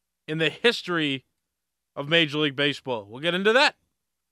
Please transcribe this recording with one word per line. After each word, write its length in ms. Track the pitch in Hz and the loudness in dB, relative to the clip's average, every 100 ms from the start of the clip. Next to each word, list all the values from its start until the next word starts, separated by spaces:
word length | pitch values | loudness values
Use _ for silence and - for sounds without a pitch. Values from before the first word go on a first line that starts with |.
| _ _ - | _ _ -8
in 100 | 160 | -2
the 140 | 156 | -2
history 720 | - 240 226 - 175 147 135 - _ _ _ _ _ _ - | 2 0 0 -2 -2 -2 -4 -8 _ _ _ _ _ _ -10
of 120 | 143 | 0
Major 300 | 170 156 147 | 2 2 0
League 180 | 151 135 | -2 0
Baseball. 500 | 143 135 - 117 101 | -2 -2 -6 -8 -8
We'll 160 | 120 | -8
get 120 | 165 | -4
into 200 | 175 196 | 0 2
that 220 | 233 285 - _ _ _ _ _ | 4 2 0 _ _ _ _ _